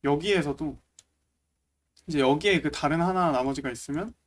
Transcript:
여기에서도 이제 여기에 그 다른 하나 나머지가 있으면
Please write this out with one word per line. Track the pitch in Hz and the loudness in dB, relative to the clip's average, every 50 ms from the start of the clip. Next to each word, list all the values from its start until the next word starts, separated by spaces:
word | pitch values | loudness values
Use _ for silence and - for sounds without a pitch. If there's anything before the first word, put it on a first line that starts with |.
| - | 2
여기에서도 | 139 143 147 160 208 202 180 151 147 135 - 156 151 - - _ _ _ - _ _ _ _ _ _ _ _ _ _ _ _ _ _ _ _ _ _ _ - _ - | 0 0 0 2 2 2 2 2 0 -4 -4 -6 -8 -8 -10 _ _ _ -20 _ _ _ _ _ _ _ _ _ _ _ _ _ _ _ _ _ _ _ -20 _ -4
이제 | 160 147 | 0 2
여기에 | 135 131 143 151 156 202 190 165 | 4 4 4 4 4 2 2 2
그 | 147 156 | 0 -2
다른 | 143 - - 147 156 165 | -4 -2 -2 0 0 2
하나 | 170 180 185 185 180 165 | 0 0 0 0 0 2
나머지가 | 143 127 131 135 135 143 135 131 | 0 0 -2 -2 -4 -4 -6 -8
있으면 | 120 113 - - 139 156 190 226 - _ _ | -8 -8 -10 -8 -8 -6 -8 -8 -12 _ _